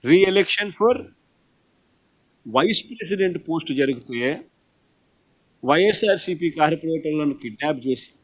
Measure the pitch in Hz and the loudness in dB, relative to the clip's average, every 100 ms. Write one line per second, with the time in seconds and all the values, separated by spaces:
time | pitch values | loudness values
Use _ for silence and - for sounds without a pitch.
0 | 123 175 190 196 180 - 208 - 220 247 | 6 6 6 4 2 -2 -4 0 2 2
1 | - _ _ _ _ _ _ _ _ _ | -6 _ _ _ _ _ _ _ _ _
2 | _ _ _ _ 120 120 185 220 - 226 | _ _ _ _ -2 2 2 0 -4 -14
3 | 165 196 190 170 - 160 151 139 139 120 | -6 0 0 -2 -6 -6 -4 -2 0 -2
4 | - 120 123 - - _ _ _ _ _ | -6 -4 -4 -4 -12 _ _ _ _ _
5 | _ _ _ _ _ _ 123 151 202 202 | _ _ _ _ _ _ 0 4 4 2
6 | 214 196 - 165 170 156 151 160 165 160 | 0 0 -2 -4 -4 2 0 0 -4 -4
7 | 156 151 147 135 120 107 147 139 127 127 | -2 -2 -2 -4 -10 -6 -4 -4 -4 -6
8 | - _ | -8 _